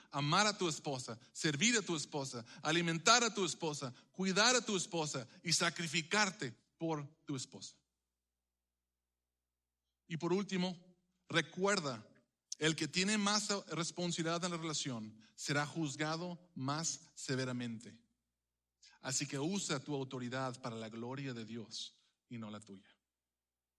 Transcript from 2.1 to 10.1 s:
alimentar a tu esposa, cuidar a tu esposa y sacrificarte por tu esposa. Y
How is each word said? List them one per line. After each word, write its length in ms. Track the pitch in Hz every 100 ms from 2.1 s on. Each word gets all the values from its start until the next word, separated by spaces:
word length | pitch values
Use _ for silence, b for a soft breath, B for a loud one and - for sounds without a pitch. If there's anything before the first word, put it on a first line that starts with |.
| 147 135 120 113 B
alimentar 600 | 151 170 170 165 226 240
a 80 | 233
tu 140 | 202 170
esposa, 480 | - 160 147 127 B B
cuidar 440 | - 190 185 233 254
a 100 | -
tu 100 | 190
esposa 500 | - 170 151 135 113 B
y 100 | 170
sacrificarte 960 | 151 170 165 165 170 147 208 202 - 131 - _ -
por 280 | 165 151 139 - -
tu 100 | 135
esposa. 400 | - 95 - - _ _ _ _ _ _ _ _ _ _ _ _ _ _ _ _ _ _ _ _ _ _
Y 100 | -